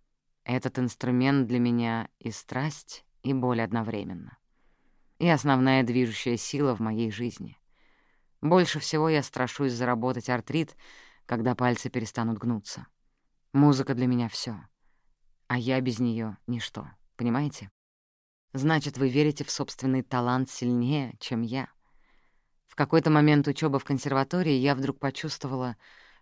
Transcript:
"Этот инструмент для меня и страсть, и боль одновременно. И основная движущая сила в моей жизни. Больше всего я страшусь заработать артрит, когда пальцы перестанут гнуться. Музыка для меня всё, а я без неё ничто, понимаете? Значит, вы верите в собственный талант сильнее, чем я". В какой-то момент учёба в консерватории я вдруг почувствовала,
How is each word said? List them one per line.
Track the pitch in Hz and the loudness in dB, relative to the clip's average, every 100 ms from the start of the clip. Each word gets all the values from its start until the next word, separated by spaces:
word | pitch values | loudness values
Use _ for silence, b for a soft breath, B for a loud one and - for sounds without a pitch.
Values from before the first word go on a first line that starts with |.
| _ _ _ _ | _ _ _ _
"Этот | - 123 131 127 | -6 -4 -4 -4
инструмент | 123 - 123 123 131 139 117 | -6 -4 -2 0 2 2 2
для | 123 | 0
меня | 120 120 117 113 - _ | 0 0 -2 -4 -6 _
и | 117 | -12
страсть, | - - 127 151 - - - _ _ | -12 -8 -6 -6 -8 -16 -20 _ _
и | 131 | -4
боль | 135 123 117 | -2 0 0
одновременно. | 113 117 110 107 98 90 - - _ _ _ _ _ _ _ - | -2 -2 -4 -6 -8 -12 -14 -20 _ _ _ _ _ _ _ 0
И | 170 | 4
основная | 156 143 131 131 131 | 4 4 4 4 4
движущая | 120 120 120 107 127 120 | 4 2 0 -2 -4 -4
сила | - 139 143 110 | -2 -2 0 0
в | |
моей | 110 110 117 | -2 -2 -4
жизни. | 104 120 - - - _ _ _ _ _ _ _ _ | -4 -6 -8 -14 -18 _ _ _ _ _ _ _ _
Больше | 147 180 175 151 | 4 4 4 0
всего | - 156 160 | -2 0 2
я | 151 | 2
страшусь | 131 - 127 - 139 | 0 -2 -4 -2 -2
заработать | 120 123 120 127 127 120 | 0 0 0 -2 -2 -2
артрит, | 123 - 160 156 B B B B B - | -2 -2 -2 -4 B B B B B -6
когда | 120 117 123 | -2 0 2
пальцы | 123 120 123 | 2 0 -4
перестанут | 123 113 - 113 107 | -6 -6 -4 -4 -2
гнуться. | 117 113 - - - _ _ _ _ _ _ | -2 -4 -6 -14 -16 _ _ _ _ _ _
Музыка | 139 147 135 135 120 | 6 6 6 2 0
для | 127 | 0
меня | 123 113 | 0 -2
всё, | - - 107 - _ _ _ _ _ _ _ - | -6 -8 -10 -14 _ _ _ _ _ _ _ -6
а | 123 | -2
я | 120 131 | 0 0
без | 127 113 | 0 0
неё | 120 113 110 101 - | -2 -2 -4 -8 -6
ничто, | 120 - - 143 - _ - | -6 -6 -10 -14 -16 _ -4
понимаете? | 120 120 147 - 98 _ _ _ _ _ _ _ _ | -2 0 -2 -6 -16 _ _ _ _ _ _ _ _
Значит, | 135 147 160 143 123 | 0 2 2 0 -2
вы | 135 | 0
верите | 131 151 147 | 4 2 0
в | 143 | -6
собственный | - 131 - 135 131 | -6 -8 -4 -2 -2
талант | 123 127 120 127 131 | 0 -2 0 0 -2
сильнее, | - 123 123 120 151 127 117 | -4 -2 0 0 0 -4 -10
чем | - 117 | -6 -4
я". | 113 131 - _ _ _ _ _ _ _ _ _ _ | -4 -6 -8 _ _ _ _ _ _ _ _ _ _
В | - | -2
какой-то | 143 160 156 | 2 4 6
момент | 151 151 147 143 | 6 6 6 4
учёба | 139 156 135 | 0 0 0
в | - | 0
консерватории | 135 147 135 135 180 160 | -4 0 0 0 0 2
я | 131 139 131 | 2 2 2
вдруг | 139 139 | -2 -2
почувствовала, | 139 - 156 - 139 131 127 113 b b b b | -4 -6 -8 -8 -6 -4 -4 -8 b b b b